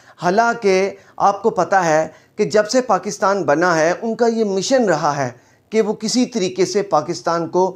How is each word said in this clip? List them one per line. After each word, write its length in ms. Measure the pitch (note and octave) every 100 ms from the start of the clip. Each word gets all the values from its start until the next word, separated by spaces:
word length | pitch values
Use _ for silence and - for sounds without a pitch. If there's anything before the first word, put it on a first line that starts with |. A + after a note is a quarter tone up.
| - -
हालांकि 800 | F3+ G3 A#3 A#3 G3+ F#3 G3 F#3+ - -
आपको 300 | F#3 G3 A3+
पता 300 | - E3 G3
है 320 | E3+ D#3 D#3 - _ -
कि 60 | G3+
जब 200 | G#3 G#3
से 140 | B3+ B3+
पाकिस्तान 580 | F#3 G3+ - G3 G3+
बना 300 | D3+ D3 F3+
है 180 | E3 D#3+
उनका 320 | F3 A3+ A3 A#3
ये 160 | A3+ G#3+
मिशन 400 | F#3+ F3 C4+ G#3+
रहा 260 | D3+ D#3+
है 220 | D3 B2+ A#2+ _ _ _
कि 80 | A3
वो 120 | G#3+
किसी 300 | G#3+ G#3+ B3 B3
तरीके 400 | A#3 F3+ F#3 F3+
से 160 | G#3 F#3
पाकिस्तान 580 | D#3 D3+ E3+ - E3+ E3+
को 220 | F3+ F#3